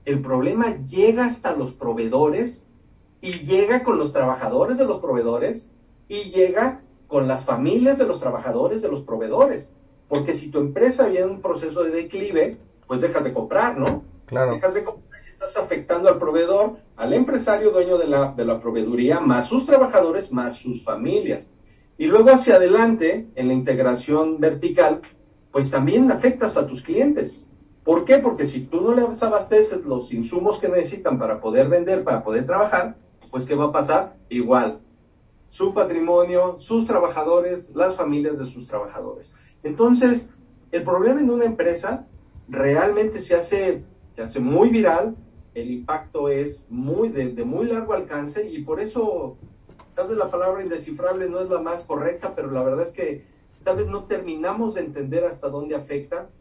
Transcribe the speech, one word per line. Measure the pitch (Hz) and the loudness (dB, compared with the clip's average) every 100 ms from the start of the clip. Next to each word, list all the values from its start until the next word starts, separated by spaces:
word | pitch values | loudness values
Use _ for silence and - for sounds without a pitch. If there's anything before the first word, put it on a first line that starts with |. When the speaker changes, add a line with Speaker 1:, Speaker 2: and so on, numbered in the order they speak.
Speaker 1:
El | 143 135 | -4 -4
problema | 127 127 151 220 226 143 135 | -2 0 0 0 -2 -4 -4
llega | 185 220 233 247 | 4 4 4 0
hasta | - 175 147 | -2 -4 -4
los | 127 | -6
proveedores, | - 117 113 113 131 151 190 240 - _ _ _ _ _ _ | -6 -6 -4 0 2 2 0 -4 -8 _ _ _ _ _ _
y | 185 170 | -12 -8
llega | 143 190 208 247 | 0 4 4 2
con | 247 185 | 2 0
los | 151 | 0
trabajadores | 139 127 127 - 123 214 123 | 0 0 0 0 2 2 2
de | |
los | 220 - | 0 0
proveedores, | 156 120 117 120 131 - - _ _ _ - | -2 0 0 0 -2 -4 -12 _ _ _ -12
y | 202 196 | -10 -2
llega | 185 180 196 262 - - _ - | 2 4 4 -2 -4 -16 _ -2
con | 143 131 | 0 0
las | 127 | -2
familias | - 123 147 233 262 269 | -2 -2 0 2 4 4
de | 240 | 0
los | - | -2
trabajadores | 127 117 123 117 - 110 | -4 -4 -4 -2 -2 -2
de | 139 | -4
los | 143 | -6
proveedores. | - 110 110 - 277 - - _ _ _ - | -6 -6 0 4 4 2 -10 _ _ _ -6
Porque | 143 147 | -4 -2
si | 151 - | -6 -4
tu | 147 | -4
empresa | 143 160 247 247 214 | -2 2 2 4 2
viene | 185 185 | 2 -2
en | |
un | 190 | -2
proceso | 180 151 156 160 | -4 -4 -4 -4
de | 160 | -2
declive, | 165 160 196 208 165 - - - _ - | -4 -6 -8 -2 0 0 -2 -18 _ -6
pues | 127 | -2
dejas | - - | 0 0
de | - | -4
comprar, | - - 196 220 131 | -4 -2 0 0 0
¿no? | 139 - - - - | -2 -4 -10 -20 -6
Speaker 2:
Claro. | 123 127 | -2 0
Speaker 1:
Dejas | 113 185 | 0 0
de | 196 | -2
comprar | 311 - - - - | -6 -10 -16 -20 -20
y | |
estás | - - - | -12 -8 -6
afectando | - - - 170 185 | -4 -4 -2 0 2
al | 156 | 2
proveedor, | 156 160 170 196 220 - - - | 0 0 2 2 0 -4 -18 -8
al | 233 | -2
empresario | 240 262 254 220 208 214 | 0 0 -2 0 2 2
dueño | 180 180 175 | 2 2 0
de | 151 | 2
la, | 139 135 | 0 0
de | 123 | -2
la | 117 113 | -2 -4
proveeduría, | 117 113 110 120 127 160 | -4 -4 -2 0 2 2
más | 139 123 - | 2 0 0
sus | 254 | -2
trabajadores, | - 277 262 185 165 - - | 4 6 6 4 2 0 -4
más | 123 120 - | -4 -4 -6
sus | 127 - | -10 -8
familias. | - 110 - 208 - - - _ _ _ _ - | -6 -4 -2 -2 -2 -6 -10 _ _ _ _ -4
Y | 156 | 4
luego | 214 240 | 6 8
hacia | 254 240 185 | 8 8 6
adelante, | 180 214 226 220 165 - - | 8 6 4 2 0 0 -6
en | 127 127 | -4 0
la | |
integración | 131 131 127 127 123 - 151 160 156 | 0 0 2 2 0 0 0 2 2
vertical, | 156 147 170 - 156 160 - _ _ _ _ | 0 2 0 4 4 2 -6 _ _ _ _
pues | 139 135 | -2 -2
también | 135 147 220 262 | 0 2 4 4
afectas | - 254 - 220 - | 4 2 2 0 0
a | - | -2
tus | 131 | -6
clientes. | - 214 285 294 - - - - - _ | -4 0 2 0 -4 -10 -20 -20 -20 _
¿Por | 160 175 | 0 2
qué? | - 277 | 6 6
Porque | 233 - | 6 0
si | 139 127 | -4 -6
tú | - 170 | -6 -2
no | 220 | 2
les | 247 233 - | 2 2 0
abasteces | 226 208 - 214 214 185 | 0 0 2 4 4 0
los | 147 123 - | -4 -6 -4
insumos | 113 113 175 202 214 | -6 -4 -2 0 0
que | 185 | 0
necesitan | 180 156 190 - 127 | 0 0 -4 -4 -2
para | 110 107 | -2 -4
poder | 110 120 135 | 0 2 4
vender, | 175 175 185 | 2 2 0
para | - 117 | 0 -2
poder | 110 117 139 | -2 -2 0
trabajar, | 190 208 - 226 - _ _ - | 0 2 0 -2 -8 _ _ -12
pues | 127 | -8
¿qué | 127 | -4
va | 147 147 | 0 0
a | |
pasar? | 151 - 170 - - - | 0 0 0 -2 -10 -8
Igual, | 123 117 127 113 - - _ _ _ _ _ _ | -4 2 2 2 -6 -16 _ _ _ _ _ _
su | - 196 | -4 -2
patrimonio, | 208 180 165 170 175 175 180 180 175 | 0 0 0 2 2 4 2 0 -2
sus | - 226 226 | -2 -2 0
trabajadores, | 180 170 156 156 175 175 180 - | 0 0 0 0 2 2 -4 -6
las | 156 185 | 0 0
familias | 185 147 147 151 139 | 0 -2 -2 -2 -4
de | 127 | -8
sus | 127 120 | -14 -10
trabajadores. | 104 101 - - - - _ _ _ | -8 -8 -12 -12 -14 -20 _ _ _
Entonces, | 151 151 233 247 247 233 - - _ - _ | -6 2 4 6 4 2 -4 -20 _ -20 _
el | 170 | -4
problema | 180 180 226 285 | 0 2 4 2
en | 254 | 2
una | 240 | 2
empresa | 233 - 170 170 202 262 - - _ - - | 0 0 -2 -2 -4 -8 -10 -20 _ -20 -8
realmente | - 139 147 196 208 220 185 | -2 2 2 2 2 -2 -4
se | - 170 | 0 0
hace, | - 196 185 143 - _ - - | 2 -2 0 -4 -8 _ -20 -14
se | |
hace | 113 135 | -10 -4
muy | 123 165 233 | 0 4 4
viral, | 226 185 139 226 - - - - | 4 2 2 -2 -6 -18 -20 -16
el | 117 123 | -12 -10
impacto | 123 - - - 156 143 | -8 -6 -8 -8 -4 -2
es | 139 143 - - | -2 -4 -10 -12
muy | 123 135 185 226 | -8 -4 -2 -2
de, | 139 123 | -2 -6
de | 117 | -6
muy | 120 170 233 | -6 -4 -4
largo | 226 214 | -4 -4
alcance, | 185 - 147 147 208 214 | -6 -6 -8 -8 -8 -8
y | 156 | -8
por | 143 156 | -6 -6
eso | 214 247 214 175 131 - - - - - - | -6 -4 -4 -4 -8 -14 -20 -20 -20 -20 -12
tal | - 185 | -8 -4
vez | 214 | -4
la | 175 | -2
palabra | 175 185 196 | -2 -2 -2
indescifrable | 180 160 156 147 180 185 180 | -6 -8 -10 -6 -4 -4 -4
no | 180 | -6
es | 185 | -4
la | 170 | -4
más | 160 170 | -4 -8
correcta, | - 151 - - - | -6 -4 -4 -4 -6
pero | - 139 | -8 -6
la | 131 | -4
verdad | 131 131 170 | -2 -2 -4
es | |
que | - 135 147 - _ _ _ | -6 -8 -8 -14 _ _ _
tal | 190 190 | -4 -2
vez | 196 | -4
no | 202 | -6
terminamos | - 185 180 156 175 214 214 | -6 -6 -6 -6 -4 -2 -4
de | 190 | -4
entender | 156 143 135 165 - | -8 -8 -4 -2 -2
hasta | - 143 | -4 -8
dónde | 143 151 143 | -6 -6 -8
afecta, | - 143 - 170 175 _ | -6 -8 -8 -10 -12 _